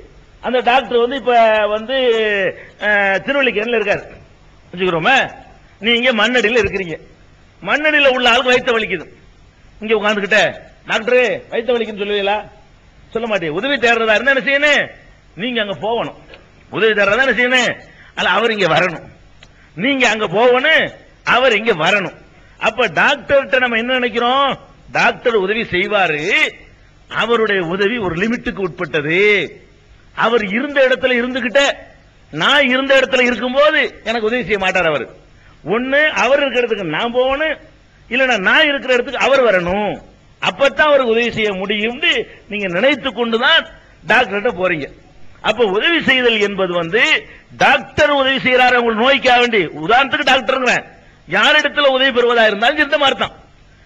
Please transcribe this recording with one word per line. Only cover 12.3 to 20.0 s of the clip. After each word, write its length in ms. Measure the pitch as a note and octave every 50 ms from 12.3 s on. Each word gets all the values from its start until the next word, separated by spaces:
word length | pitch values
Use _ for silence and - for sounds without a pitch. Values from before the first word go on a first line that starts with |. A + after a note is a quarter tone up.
| G#3 G#3+ G3+ - - - - - - - - - - - - -
சொல்ல 160 | - A3+ A#3 A3+
மாட்டீங்க. 300 | G#3 F#3+ E3+ D#3 D3 F#3
உதவி 180 | A3+ C#4 C#4+
தேடுறதா 380 | A#3+ A3+ A#3 A#3 A3+ A3+ A3 G#3+
இருந்தா 200 | G#3 A#3+ C#4 C4+
என்ன 100 | C4 F#3+
செய்யணும்? 400 | C4+ C#4 C#4 D4 D4 C#4+ A#3 D#3 - - - - - - - _ - -
நீங்க 240 | D#3+ G#3 B3+ A#3+ A3+
அங்க 140 | G#3 G3+ F#3
போகணும். 440 | B2+ F3+ G#3+ A#3 A3 E3+ C3+ - - - - - - - - - - - -
உதவி 220 | A#2 D#3+ G#3+ A3
தேடுறதா 320 | G#3+ G3+ G3+ G3 G#3 A#3+ C4+
என்ன 120 | C4 G#3+ A3
செய்யணும்? 340 | B3 B3 B3+ B3+ A#3 F3+ - - - - - - - - -
அல்ல, 160 | - F#3+ G3
அவர் 240 | F3+ G3+ A3+ A#3 A3
இங்க 120 | G#3 F#3 D#3+
வரணும். 380 | D#3 D#3+ F3+ F#3 D#3+ - - - - - - - - - - - - - - - -
நீங்க 280 | D3 G3+ C#4 C#4 C4